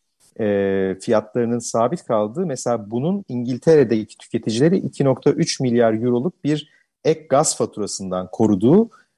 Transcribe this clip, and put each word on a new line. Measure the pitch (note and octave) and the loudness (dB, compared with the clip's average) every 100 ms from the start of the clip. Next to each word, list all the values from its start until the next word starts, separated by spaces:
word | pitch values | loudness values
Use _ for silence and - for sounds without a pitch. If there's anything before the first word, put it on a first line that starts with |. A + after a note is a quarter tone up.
| _ _ _ - | _ _ _ -6
e, | G#2+ G2+ G2 G2 F#2+ F#2 | -2 0 0 0 -2 -4
fiyatlarının | - G#2+ G#2+ B2 A#2 A#2+ | 0 0 0 -2 -2 -4
sabit | - A#2 A#2+ F3+ | -2 -2 0 -2
kaldığı, | - A2 G#2+ C#3 F#3 | -2 -2 -2 -4 -6
mesela | B2+ B2 A#2 G#2 | -6 -4 -4 -4
bunun | A#2 D#3 G3+ - | -4 -4 -4 -6
İngiltere'deki | B2 A#2+ B2 E3 D#3 A#2 A2+ G#2 - | -6 -6 -2 4 4 4 0 -4 -14
tüketicileri | - A2+ A#2 A2 D#3+ F#3+ | -8 -6 -2 2 2 2
iki | - - | -2 -2
nokta | C3+ B2+ D3 | 0 2 0
üç | C#3+ E3+ - | 0 -2 -2
milyar | C3 A#2+ A#2 A2 | 0 2 2 2
euroluk | B2 A#2+ D3 - | 0 0 -2 -4
bir | C#3+ D3+ - _ _ _ | -4 -4 -6 _ _ _
ek | - D#3+ - | -2 -2 0
gaz | C3+ D3+ - | 0 0 -2
faturasından | A2+ A2 G2 - F#2+ F#2 F#2 | -4 -4 -8 -8 -6 -6 -4
koruduğu, | - A2 G2 A2+ F#3+ A3+ _ _ | 0 2 4 4 4 4 _ _